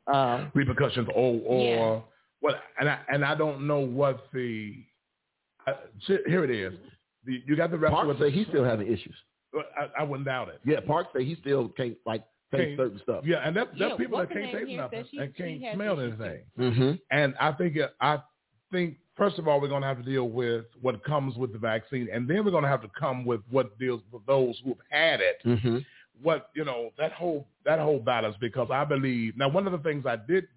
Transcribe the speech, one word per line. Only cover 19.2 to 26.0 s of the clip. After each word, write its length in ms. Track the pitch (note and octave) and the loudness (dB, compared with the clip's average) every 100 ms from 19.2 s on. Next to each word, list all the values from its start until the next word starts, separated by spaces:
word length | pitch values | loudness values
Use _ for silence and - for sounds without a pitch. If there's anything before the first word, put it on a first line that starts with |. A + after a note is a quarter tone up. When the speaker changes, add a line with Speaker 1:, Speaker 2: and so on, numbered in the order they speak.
| G3+ - | 0 2
Speaker 2:
of 80 | C#3 | 2
all, 120 | C#3+ | 2
we're 80 | C#3 | 2
gonna 200 | C#3 C#3 | 0 0
have 100 | B2+ | -2
to 120 | B2 | -2
deal 200 | C3+ B2 | 0 0
with 360 | A2+ A#2+ A#2 A2+ - | 0 0 0 -4 -4
what 220 | B2+ B2 | -2 -2
comes 320 | - D3 C3+ A#2+ | -2 0 -2 -2
with 160 | B2+ | -4
the 80 | A2 | -2
vaccine, 480 | A2+ A2 - C3 A#2 | -2 -2 -2 -6 -4
and 140 | A2 B2 | -2 0
then 160 | F#3 G#3 | 0 2
we're 60 | |
gonna 160 | E3+ C#3+ | 2 2
have 120 | C3+ | 0
to 80 | A2 - | -4 -6
come 280 | D3 B2+ B2 | -4 -2 -2
with 160 | A#2 G#2+ | -2 0
what 280 | C3 B2 G#2+ | 0 0 -2
deals 220 | B2+ A#2+ G#2 | -4 -4 -8
with 140 | A#2 G#2 | -8 2
those 300 | C3+ B2+ A#2+ | 4 2 0
who've 140 | C3 A#2+ _ | -6 -8 _
had 300 | D3 D#3+ C3 | 2 2 4
it. 160 | F#2 E2+ A#2+ | 2 2 2
Speaker 3:
Mm-hmm. 340 | A#2+ A#2 A#2 C#3 - | 2 2 0 -4 -16